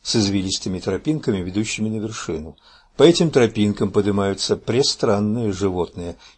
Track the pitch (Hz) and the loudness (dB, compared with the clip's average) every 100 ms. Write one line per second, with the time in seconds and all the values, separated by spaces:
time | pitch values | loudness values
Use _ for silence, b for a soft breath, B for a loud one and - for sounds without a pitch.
0 | - 120 98 98 95 - 104 92 104 95 | -2 0 2 0 -2 -4 -6 -6 -4 -4
1 | 151 156 - 98 90 95 110 - 110 110 | -2 -2 -2 -2 -2 -4 -4 -4 -4 -4
2 | 107 110 - 80 78 - b b b - | -6 -8 -8 -8 -10 -16 b b b 6
3 | 151 170 165 135 113 107 104 101 104 104 | 6 6 2 4 2 2 0 0 0 2
4 | 101 101 98 95 - 104 - 117 139 - | 2 2 0 -2 -2 -2 0 0 0 0
5 | 120 101 104 117 110 92 98 90 85 - | 0 2 0 0 -2 0 -2 0 -4 -6
6 | 85 82 b | -12 -12 b